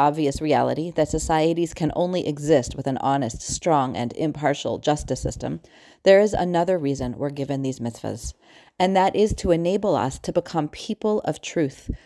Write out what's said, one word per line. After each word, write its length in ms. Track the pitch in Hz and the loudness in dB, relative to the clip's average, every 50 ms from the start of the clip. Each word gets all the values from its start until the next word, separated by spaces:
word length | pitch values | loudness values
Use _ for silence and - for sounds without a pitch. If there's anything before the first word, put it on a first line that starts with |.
obvious 400 | 143 147 147 160 151 139 143 - | 4 2 2 2 0 0 0 0
reality 480 | 156 151 135 120 123 127 127 143 160 175 | 0 2 2 2 2 2 0 -2 -4 -2
that 160 | - 160 151 | 0 0 0
societies 680 | - - 156 - - 160 156 156 165 170 170 170 160 - | 0 0 -4 -2 0 2 2 2 2 2 0 -2 -2 -2
can 160 | - 185 165 - | -2 -2 -2 0
only 320 | - 175 180 185 175 - | 0 0 0 0 -2 -2
exist 480 | - 147 143 147 147 160 135 - - - | -2 -4 -2 2 4 4 4 4 0 -6
with 120 | - - | -6 -4
an 100 | 139 131 | -4 -2
honest, 460 | - - 135 139 139 131 113 - - - | 0 0 0 2 2 0 -2 -6 -8 -8
strong, 520 | - - - - 180 156 143 131 131 85 | -8 -6 -2 0 2 2 2 2 0 -2
and 160 | 98 120 120 - | -4 -4 -4 -4
impartial 680 | - 160 151 139 143 151 139 143 - - 117 113 117 | -4 -4 -4 -2 0 0 0 0 0 -2 -4 -6 -2
justice 420 | - 147 147 147 - - 131 - | 0 0 0 0 -2 -4 -4 -4
system, 380 | - 127 - - 123 123 156 170 - _ _ - - - - _ | -4 -6 -6 -6 -6 -8 -8 -8 -12 _ _ -20 -20 -20 -10 _
there 180 | - 190 196 196 | 6 6 8 8
is 140 | 214 208 202 | 6 4 2
another 460 | - 180 180 175 170 170 185 185 170 | 0 0 0 2 2 2 2 0 0
reason 360 | 143 139 139 135 131 123 117 | 0 -2 -2 -2 -4 -6 -4
we're 140 | - 139 143 | -4 -6 -6
given 320 | 143 143 139 139 139 135 | -4 -6 -6 -4 -4 -4
these 180 | 135 131 127 - | -4 -4 -4 -4
mitzvahs, 540 | 120 117 113 - - 107 104 - - - - _ _ - - - - _ _ - | -6 -8 -6 -6 -8 -8 -8 -8 -10 -12 -14 _ _ -20 -20 -20 -20 _ _ 0
and 160 | 180 190 190 | 0 2 4
that 200 | 185 190 196 - | 4 2 2 4
is 200 | 190 214 214 - | 2 2 2 0
to 160 | - - 185 | 0 0 2
enable 440 | 170 165 170 175 196 208 208 202 151 | 2 2 2 0 0 0 0 0 2
us 220 | 113 110 135 - | 2 0 -2 -4
to 140 | - - - | -6 -6 -4
become 360 | - 175 - - - 160 147 | -2 -2 -2 -2 -2 -4 -4
people 520 | 151 - - - - 214 - - 214 208 208 - | -4 -6 -10 -8 -8 -6 -4 -2 -2 -2 0 -2
of 160 | - 151 - | -4 -6 -6
truth, 500 | - - - 175 151 135 - - - - - - - | -6 -6 -2 0 0 -2 -2 -6 -10 -10 -10 -10 -12